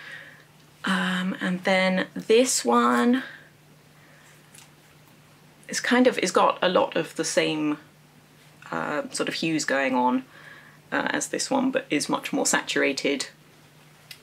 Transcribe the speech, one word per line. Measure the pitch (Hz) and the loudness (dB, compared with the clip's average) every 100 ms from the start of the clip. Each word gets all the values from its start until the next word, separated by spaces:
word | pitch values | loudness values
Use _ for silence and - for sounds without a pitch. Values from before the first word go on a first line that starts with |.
| - - - - - - - - | -18 -18 -20 -20 -20 -20 -20 -8
Um, | - 190 185 180 185 - | -2 -2 0 -2 -4 -4
and | 185 180 | -4 -2
then | 196 190 185 185 - | 2 2 2 0 -2
this | 190 185 226 262 - | -4 2 4 4 0
one | 240 240 240 240 240 262 - - - - - - - - - - - - - - - - - - - - - - - - - | 2 4 4 4 4 2 -2 -16 -20 -20 -20 -20 -20 -20 -20 -20 -20 -20 -20 -20 -20 -20 -20 -20 -20 -20 -20 -20 -20 -20 -8
is | - | -4
kind | - 247 254 | 2 4 4
of, | 208 | 2
it's | 190 | 0
got | 214 190 - | 2 2 2
a | 185 | 2
lot | 185 - 175 | 2 0 -2
of | 156 - | -4 -4
the | |
same, | 156 - 160 156 151 147 - - - - - - - - - | -2 0 0 0 -2 -4 -8 -20 -20 -20 -20 -20 -20 -20 -10
uh, | - - 147 190 | -6 -4 -4 -4
sort | - - | -4 -4
of | |
hues | - 165 156 | -2 -2 -2
going | - 135 135 127 | 0 0 2 2
on, | 127 127 - - - - - - - | 2 0 -4 -18 -20 -20 -20 -20 -6
uh, | - - | -4 -2
as | - - | -2 -4
this | - - | -4 -2
one, | 131 131 | 0 0
but | 127 - | -2 -2
is | 147 - | -2 -2
much | 139 - | -4 -2
more | 139 135 | -2 0
saturated. | 151 - 147 143 135 139 143 - - - - - - - - - - | 0 -2 0 0 0 -2 -2 -6 -14 -20 -20 -20 -20 -20 -20 -20 -16